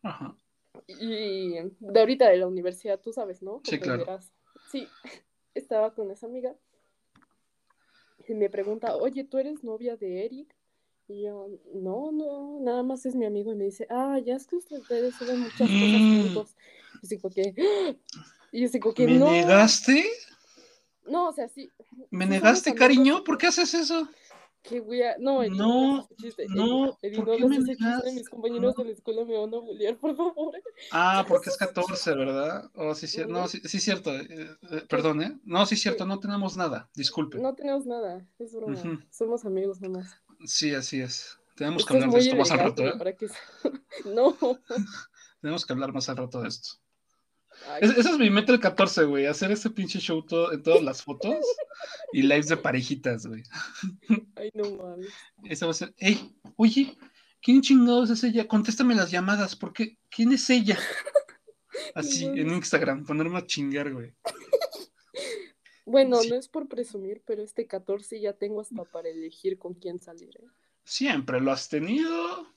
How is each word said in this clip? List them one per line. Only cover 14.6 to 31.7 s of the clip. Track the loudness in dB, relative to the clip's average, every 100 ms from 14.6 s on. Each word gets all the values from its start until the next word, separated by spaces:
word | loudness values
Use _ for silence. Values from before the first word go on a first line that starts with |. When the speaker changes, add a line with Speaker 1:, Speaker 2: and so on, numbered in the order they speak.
| -6 -14 -6 -2 -2
Speaker 2:
suben | -4 -4 -2
muchas | -4 0 4
cosas | 6 6 8
Speaker 1:
Mm. | 8 6
Speaker 2:
juntos". | 4 -2 -6 _ _ -20 -20 -20
Así | -10 -8
como | -6
que, | -2 -4
<gasps> | 0 0 2 -2 -4 _ -20 -20 _ _
y | -2
así | -2 0
como | -2
que, | 2 6
Speaker 1:
¿Me | 8
Speaker 2:
"No". | 8
Speaker 1:
negaste? | 6 8 8 8 6 4 4 4 -4 -12 _ _ _ -20 _ _ _ -6
Speaker 2:
No, | -2 -2
o |
sea, | -4 -10
sí, | -10 -20 _ -20
Speaker 1:
¿Me | -20
Speaker 2:
sí | -10
somos | -4 0
Speaker 1:
negaste, | 4 6 4 2
Speaker 2:
amigos, | 4 6
Speaker 1:
cariño? | 8 6 4
Speaker 2:
sí. |
Speaker 1:
¿Por | 0 2
qué | 2
haces | 2 0
eso? | 0 0 -2 -4 -10 _ -20 _ _
Speaker 2:
Qué | -10 -8
wea-, | -6 -2 0 0
no, | 0 0
Eli, | 0 0
Speaker 1:
No, | 2
Speaker 2:
no | 4 2 0
hagas | -4
ese | _
chiste, | -16 -10
Eli, | -6
Speaker 1:
no, | 0 2 2 0 -2
Speaker 2:
Eli, | -8 -4
Speaker 1:
¿por | -2
Speaker 2:
no |
Speaker 1:
qué | 2
Speaker 2:
hagas | 4
Speaker 1:
me | 4
Speaker 2:
ese | 0
chiste, | 0
Speaker 1:
negas? | -2 -2 -4
Speaker 2:
mis | -6 -10
compañeros | -6 -6 0 0 0
Speaker 1:
No. |
Speaker 2:
de | -6
la | -8
escuela | -8 -6
me | -4 -4
van | -4
a | -8
bullear, | -10 -6 -4 -2
por | -4 -2
favor. | -4 -4 -8 -8 -18 -20 -6
Speaker 1:
Ah, | 0 2 2
Speaker 2:
<laughs> | 2
Speaker 1:
porque | 0 0
es | -4
catorce, | -4